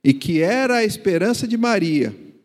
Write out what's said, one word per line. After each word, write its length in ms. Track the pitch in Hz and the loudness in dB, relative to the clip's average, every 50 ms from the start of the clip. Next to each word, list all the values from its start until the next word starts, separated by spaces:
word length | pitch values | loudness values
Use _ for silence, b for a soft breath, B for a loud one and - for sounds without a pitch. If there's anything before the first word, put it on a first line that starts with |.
| - | 4
E 80 | 139 | 2
que 300 | 135 139 - - 165 156 | 2 2 0 -2 0 2
era 340 | 160 185 233 254 269 254 247 | 2 2 2 0 0 0 0
a 80 | 240 226 | 0 0
esperança 640 | 214 - - - 196 175 165 180 226 240 - 254 226 | -2 -4 -2 -2 0 0 2 0 0 0 -2 -2 -4
de 80 | 233 | -2
Maria 580 | 226 233 240 226 190 170 165 156 147 120 110 101 - - - - - | -2 0 0 0 0 0 0 0 0 0 -2 -4 -12 -20 -20 -20 -20